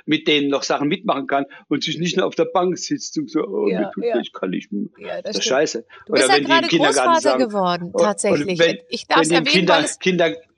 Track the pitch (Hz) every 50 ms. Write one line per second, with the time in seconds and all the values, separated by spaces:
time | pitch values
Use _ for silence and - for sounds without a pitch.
0 | - - 151 151 - 170 151 147 143 139 139 131 - - 156 131 143 147 185 185
1 | - 185 143 135 135 131 139 139 139 - - - - - 151 143 - 160 147 156
2 | 170 175 - 185 196 165 - - 165 165 - 185 180 185 170 - - - 147 131
3 | - - - 156 151 - - 156 151 - 190 - - - 190 185 214 196 - -
4 | - 240 - - - - - - - 95 - - - - 104 101 - - _ -
5 | - 87 87 87 - 107 104 98 98 107 127 135 160 - - 117 - _ - -
6 | - - - 131 135 127 - 143 143 - 320 330 - 330 - 330 311 294 - -
7 | - 349 330 320 311 294 262 262 254 220 208 202 185 180 175 175 175 180 190 -
8 | 190 208 202 - - 202 - 147 147 - 180 160 165 170 - - - - - -
9 | - - 254 269 - 156 170 - - 269 - - 175 170 170 160 151 147 - -
10 | - 185 180 170 170 165 160 - - _ _